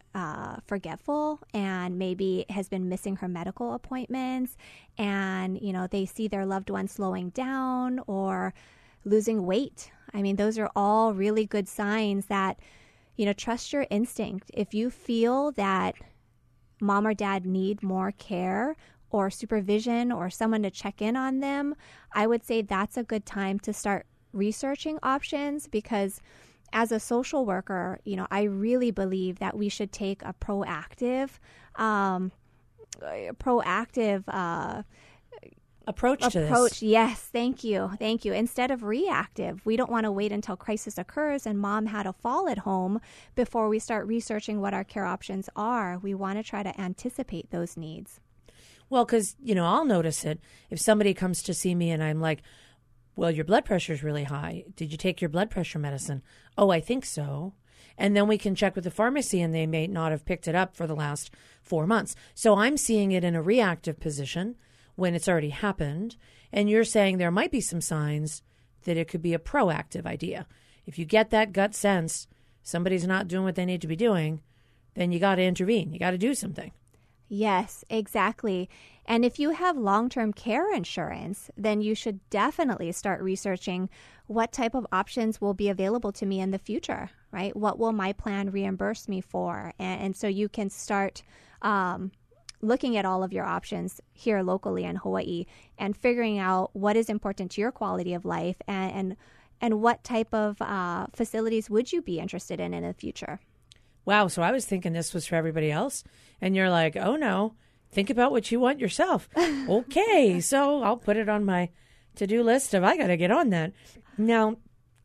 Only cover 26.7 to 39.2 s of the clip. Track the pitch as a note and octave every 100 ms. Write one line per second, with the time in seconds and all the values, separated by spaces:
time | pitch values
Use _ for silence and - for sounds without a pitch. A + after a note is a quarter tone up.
26.7 | A3 A3+ A3 - A#3+ B3+ D4 A#3 F#3 -
27.7 | F#3 F3+ F#3 - F#3+ F#3 G3 G#3 G3 G#3+
28.7 | B3 A#3+ G3 F#3+ F#3+ F#3 F3+ F#3+ G#3+ G#3
29.7 | - G#3 - G3 G3 - F#3 - G3+ G3
30.7 | D#3+ - - B3 B3+ C4+ - - - -
31.7 | - A3 G#3 G3 F#3 F#3 - _ _ _
32.7 | _ A4 - D2 E2 G2+ - C4+ A#3+ -
33.7 | F#3 A#3+ - A3 G3 G3 F#3+ F3 E3+ -
34.7 | - G3+ - - - _ A#4+ - - _
35.7 | _ - G3 B3 C#4+ B3 F#3 D3+ A#3+ B3
36.7 | - A3 A3 A3 G#3+ - A#3 A#3+ B3+ A3+
37.7 | G3 F#3+ G3 G#3+ A3+ G#3 G3 A#3 - B3+
38.7 | B3+ G#3 A#3 F#4+ -